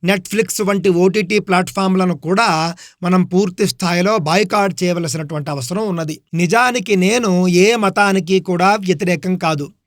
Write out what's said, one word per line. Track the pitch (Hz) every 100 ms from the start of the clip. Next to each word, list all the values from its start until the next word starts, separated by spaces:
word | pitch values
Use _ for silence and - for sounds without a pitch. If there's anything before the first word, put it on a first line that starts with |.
Netflix | 170 196 185 202 220 -
వంటి | 202 196 196
ఓటీటీ | 170 185 202 180 208
ప్లాట్ఫామ్లను | 196 180 185 - 190 185 185 160
కూడా | 156 196 226 156 165 170 - _
మనం | 180 185
పూర్తి | 180 180 202 180 190
స్థాయిలో | - 180 175 185 214
బాయ్‌కాట్ | 156 175 214 220 196 -
చేయవలసినటువంటి | 180 175 165 160 151 156 147
అవసరం | 143 123 180 220
ఉన్నది. | 175 160 156 _
నిజానికి | 165 175 220 247 247 185 196
నేను | 185 233 226 180 185
ఏ | 175 196 233
మతానికి | 202 190 202 190 160 190
కూడా | 180 175 185
వ్యతిరేకం | 208 185 170 180 170 185 180
కాదు | 170 151 143 _